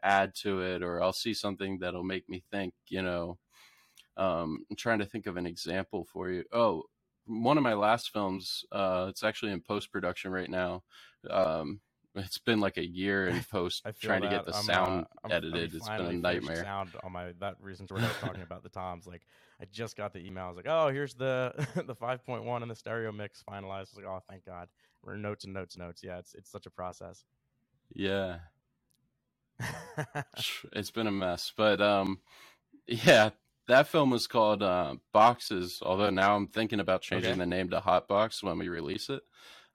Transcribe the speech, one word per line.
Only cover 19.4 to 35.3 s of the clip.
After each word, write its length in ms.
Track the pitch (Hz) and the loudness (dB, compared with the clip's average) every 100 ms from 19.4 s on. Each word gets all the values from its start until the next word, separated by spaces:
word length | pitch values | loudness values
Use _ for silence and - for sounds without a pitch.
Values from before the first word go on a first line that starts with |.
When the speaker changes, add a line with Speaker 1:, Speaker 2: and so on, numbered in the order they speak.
| _ - | _ -20
Speaker 2:
I 40 | |
just 320 | 95 104 113 - | -16 -10 -10 -8
got 160 | 104 | -8
the 80 | 95 | -8
email. 240 | 90 92 | -12 -10
I 40 | 90 | -10
was 80 | 87 | -8
like, 120 | 101 | -2
"Oh, 200 | 160 156 | 2 2
here's 260 | 135 143 | 0 -6
the, 380 | 123 131 127 127 - 143 | -4 -2 0 -2 -4 -6
<laughs> 120 | 180 147 | -6 -8
the 80 | |
five 300 | 117 117 127 | -8 -6 -6
point 200 | - 120 | -6 -8
one 180 | 113 120 | -4 -6
and 80 | 117 | -6
the 60 | 113 | -10
stereo 340 | - 113 110 | -6 -4 -4
mix 300 | 104 104 - | -6 -10 -12
finalized." 300 | - 98 98 | -14 -10 -8
I 80 | 98 | -8
was 160 | 95 101 | -10 -12
like, 100 | 98 | -10
"Oh, 140 | 95 - | -10 -10
thank 160 | 95 | -18
God." 240 | 92 90 90 _ _ _ | -14 -14 -14 _ _ _
We're 140 | 98 101 | -12 -6
notes 280 | 104 104 | -4 -6
and 80 | 101 | -8
notes, 240 | 95 90 90 | -8 -10 -10
notes. 260 | 87 85 | -14 -12
Yeah, 140 | 95 87 | -12 -12
it's, 160 | 90 | -12
it's 160 | - 95 | -20 -18
such 160 | 101 92 | -16 -16
a 40 | |
process. 540 | - 90 87 90 92 _ _ _ _ _ _ _ | -10 -10 -10 -16 -18 _ _ _ _ _ _ _
Speaker 1:
Yeah. 460 | - 98 98 92 85 85 _ _ _ _ _ _ _ _ _ _ - | -4 0 0 -2 -6 -14 _ _ _ _ _ _ _ _ _ _ -10
Speaker 2:
<laughs> 840 | 123 - - - 147 143 143 - - - - | -10 -10 -12 -10 -8 -8 -10 -8 -6 -6 -8
Speaker 1:
It's 180 | 104 101 | -8 -6
been 160 | - 110 | -2 0
a 60 | |
mess, 400 | 98 92 87 - - | 0 0 -2 -4 2
but, 240 | 107 98 | 4 6
um, 400 | 104 101 98 95 _ - - _ _ - - | 6 4 2 -2 _ -20 -20 _ _ -18 -6
yeah, 440 | 113 - 120 107 - _ _ - | 2 8 8 8 2 _ _ 6
that 200 | 127 147 | 6 8
film 220 | 165 139 | 4 4
was 160 | 120 - | 4 2
called, 360 | 120 107 104 | 4 6 6
uh, 340 | 101 90 78 65 _ | 4 4 0 -4 _
Boxes, 680 | 107 113 | 10 10